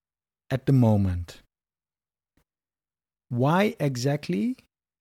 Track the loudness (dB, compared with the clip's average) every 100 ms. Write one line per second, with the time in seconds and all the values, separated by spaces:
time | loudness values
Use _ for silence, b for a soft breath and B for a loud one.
0 | _ _ _ _ _ -4 2 4 4 4
1 | 0 -2 -8 -16 _ _ _ _ _ _
2 | _ _ _ _ _ _ _ _ _ _
3 | _ _ _ -2 2 2 0 0 -4 -2
4 | -2 -4 -4 -4 -4 -6 _ _ _ _